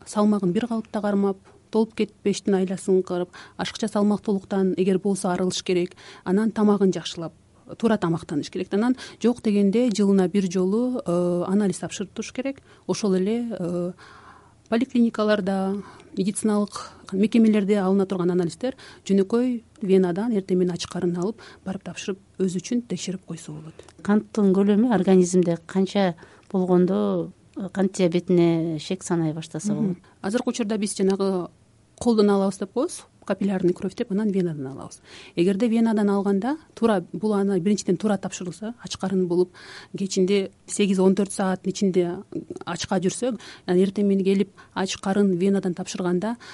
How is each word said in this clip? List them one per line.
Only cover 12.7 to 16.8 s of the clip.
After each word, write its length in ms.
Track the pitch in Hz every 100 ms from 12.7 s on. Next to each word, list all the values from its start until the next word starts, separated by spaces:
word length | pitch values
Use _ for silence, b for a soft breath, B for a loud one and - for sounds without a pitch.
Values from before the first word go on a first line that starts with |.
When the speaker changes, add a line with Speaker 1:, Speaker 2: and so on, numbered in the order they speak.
| b -
Speaker 1:
Ошол 280 | 190 208
эле, 420 | 185 190 233 233 -
э, 340 | 170 175 175 - B B B B B B -
поликлиникаларда, 1120 | 226 262 240 233 - 214 214 190 196 190 202 - B B -
медициналык 760 | 190 208 220 208 208 -